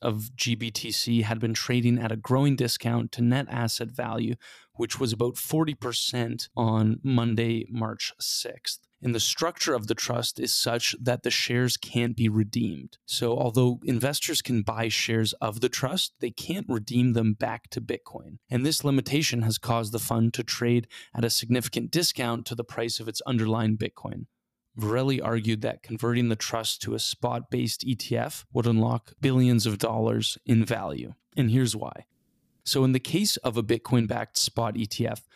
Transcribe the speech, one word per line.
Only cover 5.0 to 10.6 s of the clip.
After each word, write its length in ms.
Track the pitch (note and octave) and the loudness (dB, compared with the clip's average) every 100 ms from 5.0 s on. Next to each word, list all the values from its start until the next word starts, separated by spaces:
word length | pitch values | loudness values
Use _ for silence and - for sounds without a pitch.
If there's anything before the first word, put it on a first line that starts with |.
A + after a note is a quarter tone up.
| C3 | -2
about 240 | A2 A#2+ - | 0 0 -2
forty 380 | - D#3 D#3+ C#3+ | -2 0 0 -2
percent 760 | B2 A2+ - B2 A#2 A#2+ - - | -4 -4 -2 -2 -4 -4 -8 -2
on 420 | A2+ A2 G#2+ A2+ | 2 4 4 2
Monday, 640 | C3+ B2 A#2 A2 A#2 A#2 - | 2 2 2 2 0 0 -4
March 440 | A#2+ A2 A2 - - | -6 -6 -6 -8 -6
sixth. 680 | - - A#2+ A#2+ - - _ _ | -4 -4 -6 -10 -10 -10 _ _
And 140 | B2+ | -2
the 60 | A#2 | 0
structure 560 | - - E3 E3+ - B2+ | 0 0 -2 -2 0 0
of 100 | G#2+ | 0
the 80 | |
trust 460 | A2+ - A#2+ A#2 - | -2 -2 -2 -2 -4
is 120 | C3 | -2
such 440 | - | 0